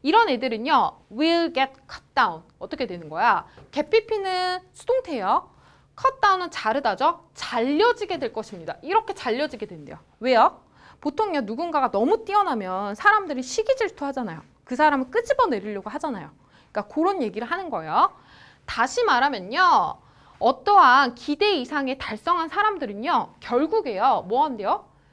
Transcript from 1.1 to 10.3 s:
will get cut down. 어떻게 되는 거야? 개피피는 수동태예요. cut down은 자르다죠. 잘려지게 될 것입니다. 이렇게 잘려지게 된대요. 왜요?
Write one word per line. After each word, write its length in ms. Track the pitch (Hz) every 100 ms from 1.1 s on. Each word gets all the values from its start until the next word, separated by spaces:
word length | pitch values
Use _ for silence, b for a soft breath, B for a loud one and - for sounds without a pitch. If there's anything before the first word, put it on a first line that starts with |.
will 400 | 214 320 339 330
get 200 | 262 269 - -
cut 140 | - _
down. 280 | 269 214 160 - _
어떻게 280 | 185 302 240
되는 220 | 175 156
거야? 380 | 160 226 180 - B -
개피피는 920 | 294 302 440 440 440 381 370 359 359 370
수동태예요. 800 | - - 508 370 262 190 285 - b b b b -
cut 200 | 523 539
down은 300 | 415 370 349
자르다죠. 760 | - 220 262 240 190 285 339 _
잘려지게 840 | - - 247 247 294 466 466 403 339
될 140 | 254
것입니다. 440 | 220 - 190 160 -
이렇게 320 | 285 427 440
잘려지게 520 | - 247 240 302 226 214
된대요. 320 | 165 143 160 _ _
왜요? 400 | 247